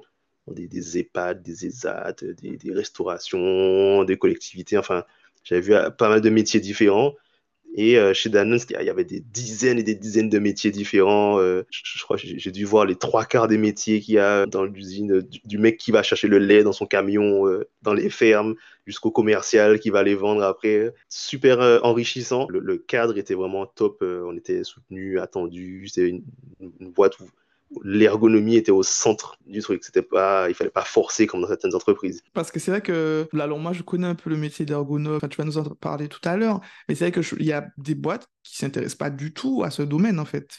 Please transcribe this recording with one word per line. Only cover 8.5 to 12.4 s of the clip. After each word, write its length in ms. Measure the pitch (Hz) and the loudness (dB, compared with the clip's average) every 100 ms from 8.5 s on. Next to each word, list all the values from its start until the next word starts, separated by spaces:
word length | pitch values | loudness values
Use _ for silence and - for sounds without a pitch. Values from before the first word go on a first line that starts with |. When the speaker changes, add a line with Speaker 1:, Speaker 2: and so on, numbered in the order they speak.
| 120 | 0
Speaker 1:
c'était, 160 | 123 - | -2 -6
il 40 | 92 | -4
y 40 | |
avait 160 | 90 90 | -4 -4
des 160 | 95 | -8
dizaines 580 | 117 110 120 107 127 120 | -12 -12 -10 -2 0 0
et 40 | |
des 120 | 107 101 | -2 -4
dizaines 320 | 107 107 110 | -2 0 2
de 120 | 104 | 0
métiers 320 | 104 98 107 | 0 -2 -4
différents. 680 | 101 101 101 95 104 104 101 | -4 -2 2 4 4 2 2
Euh, 240 | 92 92 - | 2 0 -6
je, 100 | - - | -12 -12
je 180 | - | -10
crois 140 | - - | -6 -6
que 60 | |
j'ai, 140 | - | -6
j'ai 140 | - | -10